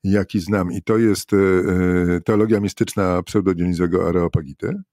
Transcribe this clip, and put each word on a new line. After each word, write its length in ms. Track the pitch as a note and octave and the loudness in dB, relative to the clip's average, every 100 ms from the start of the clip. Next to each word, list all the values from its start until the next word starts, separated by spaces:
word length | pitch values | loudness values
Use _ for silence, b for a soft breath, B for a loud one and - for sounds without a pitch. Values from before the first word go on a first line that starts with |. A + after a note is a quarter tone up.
jaki 360 | G2 G2+ F#2+ G#2 | 0 0 0 -4
znam, 320 | E2+ G#2 F2+ | -2 -2 -2
i 100 | F#2+ | -4
to 160 | - A2+ | 0 2
jest, 360 | A2+ G2 - | 2 0 0
e, 40 | G2+ | 2
e, 840 | G2 F#2 G2+ F2+ F2+ F2+ F2 F2 | 4 2 2 0 2 2 0 0
teologia 380 | - G#2+ A2 G#2+ | 0 0 2 2
mistyczna 640 | G2+ - A2+ - F#2 F2+ | 0 -2 -4 0 0 -2
pseudodionizego 840 | E2+ G#2+ F#2+ E2+ F2+ E2+ F2 F2+ F2 | -2 -2 0 0 -2 0 0 0 0
Areopagity. 640 | F2 E2+ - C#2+ C#2 - G3+ F#3+ | 0 0 -2 -6 -10 -8 -8 -12